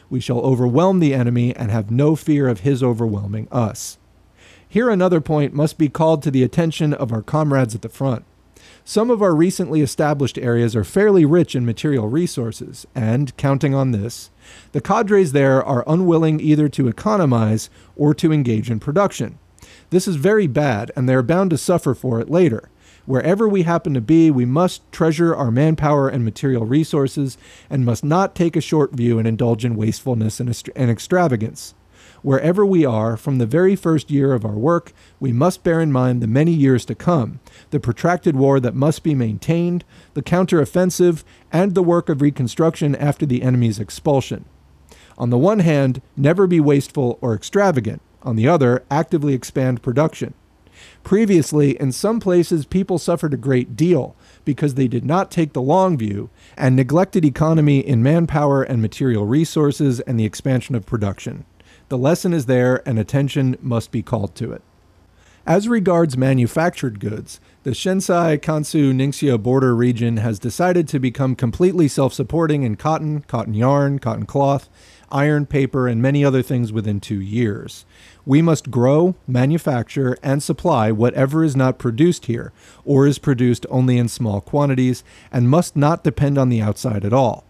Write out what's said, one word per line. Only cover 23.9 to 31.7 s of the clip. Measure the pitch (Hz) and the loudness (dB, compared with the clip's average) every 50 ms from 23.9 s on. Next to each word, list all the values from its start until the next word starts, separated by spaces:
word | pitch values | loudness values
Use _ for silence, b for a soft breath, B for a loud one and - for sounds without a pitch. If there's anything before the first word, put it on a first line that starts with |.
| 139 | -4
to | 127 | -2
be, | 110 123 160 165 165 160 | 0 2 4 4 6 4
we | 143 123 123 | 4 2 0
must | 123 131 165 185 175 - - _ _ | 0 2 2 0 0 -2 -6 _ _
treasure | - - 165 165 156 160 170 165 160 | -4 0 0 0 2 2 0 0 0
our | - - 117 | 0 -2 0
manpower | 113 127 151 160 160 - 151 147 151 143 135 135 | 2 2 2 2 2 0 0 0 2 2 2 0
and | - 131 117 | 0 -2 -4
material | 110 - - - 135 131 117 113 | -4 -4 -4 -2 -2 -2 -2 -2
resources, | 110 135 156 160 - - 147 139 131 - 156 139 131 - B B B B B B B | 0 0 0 0 0 0 -2 -2 -2 -2 -4 -4 -4 -6 B B B B B B B
and | 143 135 123 | -4 -2 0
must | 120 113 - - | 0 -2 -2 -2
not | 143 160 185 196 190 - | 0 0 2 0 0 0
take | - 170 170 - | -2 -2 0 0
a | 165 | -2
short | - - 170 156 139 135 | -2 0 0 0 0 0
view | - 123 117 120 117 113 | -2 -2 0 0 0 0
and | 110 113 | 0 0
indulge | 113 104 127 117 117 107 120 | 0 0 0 0 0 0 -2
in | 120 113 | -4 -2
wastefulness | 107 107 110 - - - 135 120 113 110 110 - - | -2 -2 -2 -4 -4 -4 -4 -2 -2 -2 -2 -4 -4
and | - 123 | -6 -6
est-, | 110 - - - - | -6 -8 -10 -12 -6
and | - 131 117 | -2 0 0
extravagance. | 113 - - - 180 180 175 151 123 104 110 113 - - - - | 0 -2 -2 -2 0 0 2 2 0 -2 -4 -6 -10 -14 -18 -20